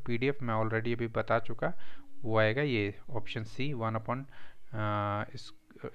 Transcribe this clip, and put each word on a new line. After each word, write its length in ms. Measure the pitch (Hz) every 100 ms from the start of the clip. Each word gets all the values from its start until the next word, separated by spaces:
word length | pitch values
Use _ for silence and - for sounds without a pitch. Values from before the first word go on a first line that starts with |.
| -
पीडीएफ़ 380 | 117 131 139
मैं 100 | 120
already 420 | 110 110 113 117 120
अभी 100 | 117
बता 320 | 113 110 113
चुका, 340 | - 117 156 - - - - -
वो 160 | 113 110
आएगा 240 | 107 123
ये 320 | 147 113 101 - -
ऑप्शन 340 | 117 - 123
C, 260 | 110 - 139
one 260 | 127 113 113
upon, 240 | 113 123 139 - - - -
uh, 680 | 107 107 104 101 104 107 -
squ-, 500 | - - - - -